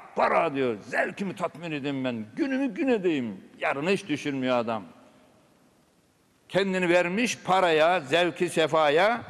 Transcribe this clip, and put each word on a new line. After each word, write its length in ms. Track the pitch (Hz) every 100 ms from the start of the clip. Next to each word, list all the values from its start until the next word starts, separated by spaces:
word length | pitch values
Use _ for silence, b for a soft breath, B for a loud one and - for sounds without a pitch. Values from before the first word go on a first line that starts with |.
| - -
para," 400 | 214 202 170 135
diyor. 220 | 127 104
"Zevkimi 540 | 95 - - - 202 131
tatmin 360 | 170 151 170
edeyim 320 | 151 139 139
ben. 220 | 131 117 107 -
Günümü 380 | 277 262 277
gün 140 | 190 269
edeyim." 560 | 233 175 151 117 95 - -
Yarını 300 | 165 139 160
hiç 180 | 202 175
düşünmüyor 500 | 147 147 135 127 123
adam. 260 | 113 113 92 - - _ _ _ _ _ _ _ _ _ _ _ _ _ -
Kendini 400 | 180 196 185 180
vermiş 500 | 175 175 196 247 -
paraya, 560 | - 190 180 156 160 180
zevki 500 | 131 165 175 - 175
sefaya, 720 | 165 156 160 151 151 208 233